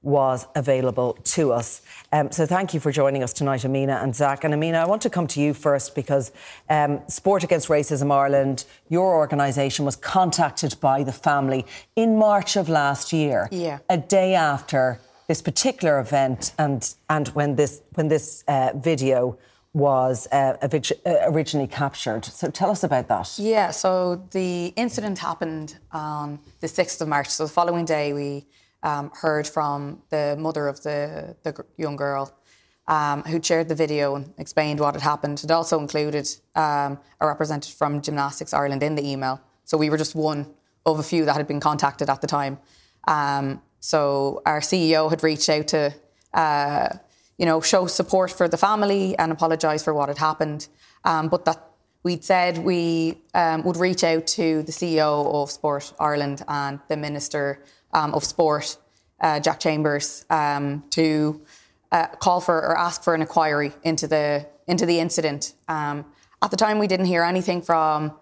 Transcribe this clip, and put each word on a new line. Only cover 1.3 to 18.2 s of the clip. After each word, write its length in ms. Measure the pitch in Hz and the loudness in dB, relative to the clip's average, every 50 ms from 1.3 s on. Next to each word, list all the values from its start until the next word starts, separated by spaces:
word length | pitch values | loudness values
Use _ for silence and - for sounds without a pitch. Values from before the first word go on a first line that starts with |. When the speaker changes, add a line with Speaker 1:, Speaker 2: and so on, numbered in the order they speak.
| - - 160 135 | 0 2 2 2
Speaker 1:
us. 300 | 117 120 117 - - - - - - - - _ - | 2 2 0 -2 -4 -6 -10 -14 -20 -20 -8 _ 0
Um, 180 | 151 147 - | 0 0 0
so 140 | - - 160 | 0 -2 0
thank 300 | 151 170 185 196 175 - | 2 2 0 0 0 -4
you 60 | 156 | -2
for 120 | - 147 135 | -2 -2 0
joining 300 | 151 139 139 139 135 127 | 2 2 2 2 0 -2
us 100 | 120 - | -2 -2
tonight, 320 | - 147 139 135 127 107 | -2 0 0 0 0 0
Amina 360 | 131 135 135 135 135 135 - 104 | 0 0 0 0 0 -2 -2 -2
and 120 | 135 120 | -2 0
Zach. 300 | - 147 139 139 139 - | 0 0 0 0 0 -2
And 80 | 156 151 | -2 0
Amina, 260 | 147 156 165 165 165 | 0 0 0 2 0
I 60 | 165 | 2
want 160 | 175 202 220 | 2 0 0
to 80 | - 226 | -2 -2
come 180 | - 175 175 143 | -2 -2 -2 -2
to 120 | - 143 | 0 0
you 140 | 147 147 143 | 0 0 0
first 400 | - - 151 143 139 - - - | 0 0 2 2 2 0 -4 -6
because, 360 | - 131 - 143 139 127 - - - - - - - _ _ | -8 -2 0 0 0 0 -2 -10 -16 -20 -20 -20 -20 _ _
um, 320 | 156 151 147 147 143 139 - - | 2 2 2 2 0 -4 -4 -4
Sport 340 | - - - 190 202 190 170 | -6 -2 2 2 2 2 2
Against 260 | 165 175 160 - - | 2 0 0 2 2
Racism 440 | 160 147 147 - 151 135 143 143 143 | 2 2 2 2 0 0 2 2 4
Ireland, 540 | 139 139 139 139 139 135 135 135 127 - - - _ _ _ | 4 4 4 4 2 2 2 -2 -4 -6 -12 -18 _ _ _
your 240 | 160 175 185 190 180 | 0 2 4 4 4
organisation, 720 | 160 151 131 147 143 143 139 123 143 139 139 - - 147 | 4 2 2 2 0 0 0 2 0 0 -2 0 -2 -2
was 100 | 139 127 | -2 -2
contacted 840 | - - - - 190 185 170 - - 170 139 - - - 143 - - | -4 -8 -2 2 2 2 2 2 2 0 0 0 -2 -4 -4 -4 0
by 260 | - 139 135 139 147 | 0 2 2 2 0
the 80 | 131 127 | -2 -6
family 520 | - - 160 147 143 139 135 135 131 123 - - - - _ _ | -2 0 0 2 2 2 0 0 -2 -4 -6 -14 -20 -20 _ _
in 220 | - 226 226 220 214 | 0 2 2 4 4
March 360 | 214 214 208 202 185 - - | 6 6 4 2 2 0 -2
of 140 | 208 180 147 | -2 0 2
last 460 | 160 151 143 143 139 131 - - - | 2 2 2 2 0 -2 -4 -2 0
year, 340 | 160 151 147 131 101 - - | 0 2 2 2 0 -2 -2
Speaker 2:
Yeah. 280 | 196 180 170 160 143 143 - _ | -4 -4 -4 -6 -6 -8 -10 _
Speaker 1:
a 80 | 185 | -6
day 380 | 170 135 - 202 196 185 190 190 | -6 -2 2 2 4 4 4 4
after 680 | 180 160 151 143 131 - - - 135 131 127 123 - - _ _ _ _ | 4 4 2 0 -2 -4 -2 0 2 2 2 0 -4 -12 _ _ _ _
this 140 | - 165 - | -4 -4 -2
particular 580 | - - - - - 269 254 - 185 165 147 139 | -2 -4 -2 0 0 0 0 0 2 2 2 2
event 540 | 123 110 - - 135 135 131 113 - - - - | 2 0 2 2 2 2 0 -4 -6 -8 -2 -2
and, 360 | 156 143 139 123 - - - _ _ _ | 0 0 0 -2 -4 -8 -10 _ _ _
and 200 | 156 156 147 127 | 0 0 0 -2
when 280 | - 151 147 147 139 | -2 -2 0 0 2
this, 240 | 123 151 131 - - _ _ - | 2 0 0 0 -8 _ _ -4
when 140 | - 160 156 | -2 0 2
this, 360 | 156 151 | 2 0